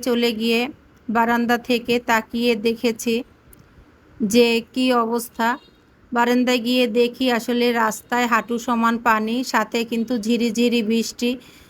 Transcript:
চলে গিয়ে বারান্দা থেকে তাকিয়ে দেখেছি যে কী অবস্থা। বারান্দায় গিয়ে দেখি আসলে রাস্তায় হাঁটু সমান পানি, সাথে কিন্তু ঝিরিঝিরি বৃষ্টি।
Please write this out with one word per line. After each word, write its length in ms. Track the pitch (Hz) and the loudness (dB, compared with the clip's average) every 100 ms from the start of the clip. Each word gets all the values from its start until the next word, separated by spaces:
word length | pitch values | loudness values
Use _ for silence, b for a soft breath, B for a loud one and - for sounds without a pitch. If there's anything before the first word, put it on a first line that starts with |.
| 247 | 0
চলে 220 | 240 233 220 | 0 0 0
গিয়ে 220 | 226 226 - - _ _ - | 0 0 -2 -8 _ _ -4
বারান্দা 500 | 226 226 233 240 240 240 | 0 0 0 0 -2 0
থেকে 240 | 240 240 240 254 | -2 0 -2 0
তাকিয়ে 420 | 220 330 233 240 226 226 | -2 -2 -2 0 0 -2
দেখেছি 480 | 226 240 226 240 226 - _ - - _ - - _ _ - | 0 -2 -2 -2 -2 -4 _ -20 -20 _ -20 -20 _ _ -6
যে 280 | 208 233 233 233 226 | 2 4 4 2 -2
কী 120 | 262 254 240 | -2 2 2
অবস্থা। 440 | 226 233 233 - 233 277 - _ _ _ - | 0 -4 -6 -2 -2 -2 -8 _ _ _ -6
বারান্দায় 500 | 240 240 247 247 254 | 0 2 2 2 0
গিয়ে 200 | 233 254 247 233 | 2 2 2 2
দেখি 260 | 240 240 254 233 | 0 0 0 0
আসলে 280 | 240 240 240 233 | 0 0 0 2
রাস্তায় 440 | 220 - - 247 240 | 0 -2 -4 -2 2
হাঁটু 240 | 226 214 233 | 0 0 -4
সমান 300 | 240 233 233 233 233 | -2 0 0 0 0
পানি, 280 | 220 214 240 247 | 0 0 -4 -2
সাথে 260 | 233 214 233 233 | -2 0 -4 -2
কিন্তু 220 | 233 226 247 | -4 -4 -4
ঝিরিঝিরি 560 | 214 233 233 226 240 233 214 | 0 0 0 0 0 0 0
বৃষ্টি। 400 | 226 214 - 240 254 B B | 0 -2 -4 -4 -4 B B